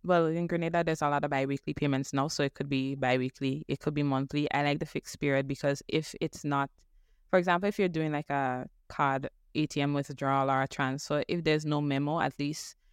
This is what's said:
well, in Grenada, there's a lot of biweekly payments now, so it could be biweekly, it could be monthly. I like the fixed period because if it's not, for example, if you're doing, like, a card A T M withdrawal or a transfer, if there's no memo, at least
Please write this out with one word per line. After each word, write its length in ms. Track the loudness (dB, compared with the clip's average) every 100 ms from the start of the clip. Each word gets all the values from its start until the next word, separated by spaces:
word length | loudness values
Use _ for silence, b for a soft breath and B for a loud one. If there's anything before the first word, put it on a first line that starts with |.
well, 240 | 2 4 4
in 180 | 0 0
Grenada, 380 | -2 0 0
there's 180 | 0 0
a 80 | 0
lot 140 | 0
of 80 | 0
biweekly 420 | 0 0 -2 -4
payments 400 | -2 0 0 0
now, 140 | -2 -2
so 160 | 0
it 100 | -2
could 160 | -2 -2
be 240 | -2 -2
biweekly, 720 | 0 2 2 0 -2 -4 -4 -4
it 120 | -4
could 160 | -2 0
be 80 |
monthly. 480 | 2 0 0 -2 0
I 100 | 0
like 140 | 0 -2
the 80 | -4
fixed 340 | -8 -10 -4
period 280 | 0 2 0
because 340 | -2 -2 -2 -2
if 260 | -2 -2 -4
it's 220 | -6 -4
not, 260 | -2 -2 -2 _ _ -20 _ _ _
for 80 | 4
example, 280 | 4 4 2
if 120 | 2
you're 100 | 0
doing, 220 | 2 0
like, 180 | -2 -2
a 380 | 0 0 -2 -8 _ -8
card 400 | 0 2 2 -4 -10 _ -2
A 100 | 0
T 140 | 0
M 120 | 0
withdrawal 580 | 0 -2 -4 0 2 2
or 100 | 2
a 60 | 0
transfer, 560 | -2 -2 -2 -2 -2 0
if 160 | 0
there's 220 | 2 2 2
no 160 | 0
memo, 380 | 2 0 0 0
at 140 | -2 -2
least 360 | -4 -6 -10 -16 _